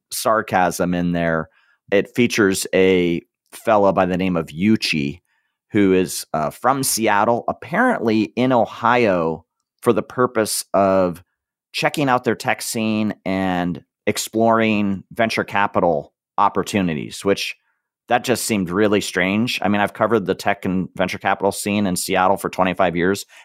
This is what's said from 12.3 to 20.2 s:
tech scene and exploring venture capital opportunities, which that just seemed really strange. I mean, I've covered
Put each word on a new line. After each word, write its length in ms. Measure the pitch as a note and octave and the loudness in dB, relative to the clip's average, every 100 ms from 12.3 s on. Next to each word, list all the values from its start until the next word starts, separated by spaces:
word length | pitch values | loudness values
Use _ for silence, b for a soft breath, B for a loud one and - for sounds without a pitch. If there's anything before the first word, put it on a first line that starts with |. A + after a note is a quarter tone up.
| G#2 | -2
tech 260 | - A2 | -2 -4
scene 520 | - A#2+ A2 G#2+ G#2+ - - | -4 -4 -2 0 -2 -4 -4
and 580 | F#2+ F#2+ F2+ F2 E2+ - _ - | -2 0 -2 -2 -6 -12 _ -6
exploring 960 | - - A2 A2+ A2+ A2 G#2+ G2+ F#2+ - | -4 -4 0 2 2 2 0 -2 -4 -8
venture 320 | - A2+ - | -4 -2 -2
capital 720 | G2 G2+ G2+ G#2+ F2+ D2+ - _ _ - | -2 0 0 0 0 0 -4 _ _ 0
opportunities, 880 | G2 G2+ F2 G#2+ F2+ D2+ A1 - G2 | 0 0 -4 -2 -2 -4 -8 -6 -2
which 300 | G2 - - _ _ _ _ - | -2 -4 -12 _ _ _ _ -2
that 160 | B2 | -2
just 220 | - A2 - | 0 -2 0
seemed 240 | G#2+ F2 | -2 0
really 320 | F2+ G#2+ G2+ | 0 2 2
strange. 580 | - F#2 F2+ G#2 B2 - | 0 -2 0 0 -2 -2
I 40 | F#2+ | -2
mean, 140 | G#2 | 0
I've 120 | G2+ | 0
covered 320 | - G#2+ A2+ | 0 0 0